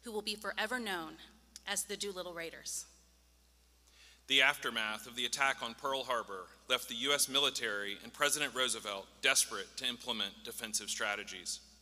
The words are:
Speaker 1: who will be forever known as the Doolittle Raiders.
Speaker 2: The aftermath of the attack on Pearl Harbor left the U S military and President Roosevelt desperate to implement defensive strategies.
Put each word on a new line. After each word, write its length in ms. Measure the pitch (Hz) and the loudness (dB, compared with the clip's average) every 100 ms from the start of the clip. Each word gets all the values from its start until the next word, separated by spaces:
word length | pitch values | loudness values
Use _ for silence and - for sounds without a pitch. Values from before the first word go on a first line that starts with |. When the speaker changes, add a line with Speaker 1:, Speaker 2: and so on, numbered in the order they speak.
Speaker 1:
who 100 | 247 | -4
will 100 | 214 | -4
be 140 | 208 208 | -4 -6
forever 420 | 202 185 214 247 | -4 -2 0 0
known 360 | 226 185 160 160 - - _ - - | -2 -4 -4 -12 -18 -20 _ -14 -4
as 200 | 202 - | -2 -2
the 100 | 196 | -4
Doolittle 380 | 202 180 180 | -4 -6 -8
Raiders. 520 | 170 165 139 - - - - _ _ _ _ _ _ _ _ _ - - - - | -6 -8 -10 -8 -8 -10 -20 _ _ _ _ _ _ _ _ _ -20 -20 -20 4
Speaker 2:
The 160 | 135 | 8
aftermath 640 | 135 147 135 117 110 107 123 | 8 6 0 0 0 -2 -8
of 100 | 120 | -4
the 80 | 120 | -2
attack 320 | 135 135 127 | 2 2 2
on 120 | 120 | -4
Pearl 300 | 113 139 135 | -4 -2 -2
Harbor 420 | 123 120 101 95 87 - - | 0 -2 -2 -8 -10 -18 0
left 180 | 127 - | 0 0
the 80 | 117 | -2
U 160 | 135 | 2
S 160 | 143 135 | 4 4
military 720 | 135 139 120 113 104 101 101 | 4 2 2 0 0 -2 -6
and 120 | 117 | -10
President 420 | - 147 147 143 120 | 2 2 4 0 2
Roosevelt 500 | 127 110 104 98 95 - | 2 2 -4 -6 -8 0
desperate 540 | 135 135 - 104 90 - | 4 6 4 0 -6 -6
to 100 | 127 | -6
implement 460 | 120 123 113 98 98 - | -4 -4 -2 -4 -6 -12
defensive 440 | - 113 104 101 | -8 -4 -4 -2
strategies. 680 | - 107 104 101 92 85 - - - | -2 0 0 -4 -8 -8 -8 -10 -20